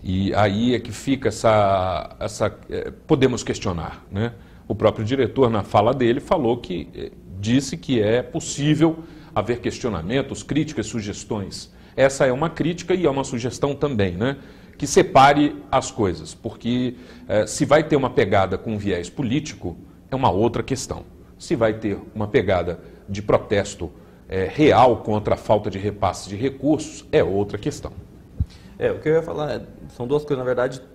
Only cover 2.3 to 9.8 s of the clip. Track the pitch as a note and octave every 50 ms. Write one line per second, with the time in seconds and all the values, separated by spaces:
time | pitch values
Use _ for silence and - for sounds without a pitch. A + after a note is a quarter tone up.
2.3 | - - A2+ G2+ - - - - - G2 - - C2+ - - - D#3+ C3+ C3 B2+
3.3 | B2 A2 - - - - - G#2 F2+ E2 D#2+ D2+ - - - - F#2 G2 A2 A#2+
4.3 | A#2+ - - - - - - - A2 G#2 G#2+ G#2+ G2+ - A2 G#2+ C3+ C3+ B2+ G2+
5.3 | - C3 C3 A#2 A2+ G#2 F#2+ - - A2 G#2 A#2 C3+ C#3 B2 A2+ A#2+ C#3+ - -
6.3 | G3+ E3+ C3 A2+ B2 C3 - - F3+ E3+ - - - - - - - - - -
7.3 | - F#2+ G2+ G#2+ B2 C#3 C#3 - - E3 - - C3 A2+ G#2 G#2 A2+ B2 B2 -
8.3 | - E3 - - - - C#3+ D3+ D3+ C3 D#3 E3 D#3+ - - - - - - -
9.3 | - A2 G2 G#2 A#2+ A#2 - A2+ - -